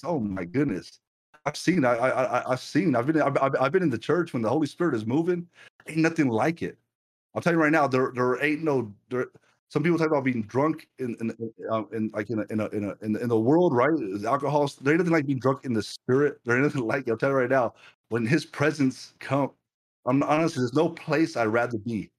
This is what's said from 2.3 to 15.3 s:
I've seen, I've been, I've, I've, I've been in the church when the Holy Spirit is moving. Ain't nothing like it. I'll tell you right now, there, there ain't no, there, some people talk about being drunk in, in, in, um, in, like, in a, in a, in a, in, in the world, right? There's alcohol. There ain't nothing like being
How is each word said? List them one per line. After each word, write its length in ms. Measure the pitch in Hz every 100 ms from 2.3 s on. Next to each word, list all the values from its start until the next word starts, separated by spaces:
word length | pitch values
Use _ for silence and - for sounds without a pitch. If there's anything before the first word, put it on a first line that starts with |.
| 123 120
I've 80 | 127
seen, 360 | - 151 180 120
I've 100 | 127
been, 160 | 160
I've, 140 | 139 139
I've, 140 | 135 135
I've 120 | 135
been 120 | 180
in 60 | 175
the 80 | 117
church 340 | - 165 165
when 100 | 135
the 60 | 117
Holy 180 | 143 147
Spirit 280 | - 175
is 120 | 120 107
moving. 400 | 135 170 180 175 _ - _ -
Ain't 100 | 156
nothing 300 | 160 165 139
like 340 | 110 135 170
it. 140 | - - _ _ _ _ _
I'll 80 | 139
tell 100 | 170
you 60 | 165
right 120 | 151
now, 140 | 160 139
there, 260 | 127 131
there 280 | 127 123 123
ain't 220 | 147 151
no, 280 | 160 135 110 101 _
there, 160 | 123 120 - _ _ _
some 140 | 147
people 160 | 151 160
talk 100 | 160
about 160 | 151
being 180 | 131 120
drunk 460 | 104 120 151 156 - -
in, 180 | 127 113
in, 100 | 113 113
in, 140 | 113 - 101
um, 180 | 110 104
in, 180 | 113 110
like, 180 | 107 104
in 100 | 110
a, 40 | 101
in 100 | 110
a, 60 | 107
in 140 | 104
a, 200 | 101 90
in, 120 | 107 107
in 120 | 120
the 100 | 113
world, 360 | 110 160 175
right? 160 | 120 131 160
There's 280 | 104 101
alcohol. 440 | 107 135 139 147 143 -
There 120 | 135
ain't 80 | 160
nothing 120 | 175
like 140 | 165
being 120 | 139